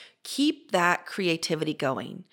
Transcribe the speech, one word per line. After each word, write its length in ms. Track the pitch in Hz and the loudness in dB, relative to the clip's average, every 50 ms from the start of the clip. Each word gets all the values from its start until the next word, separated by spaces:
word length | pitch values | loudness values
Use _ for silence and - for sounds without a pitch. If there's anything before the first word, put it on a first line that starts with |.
| - - _ _ | -20 -20 _ _
keep 500 | - - - - 285 302 320 - - - | -12 -8 0 2 2 2 2 -2 -6 0
that 340 | - 180 175 175 175 - - | 2 4 4 4 2 2 -2
creativity 680 | - - - 190 175 165 165 - - 165 156 160 156 | -8 -6 -2 0 0 0 0 0 -2 -2 0 0 -2
going. 520 | 147 - 147 135 131 107 - - - - - _ | -2 -2 -2 -2 -2 -2 -6 -10 -12 -14 -16 _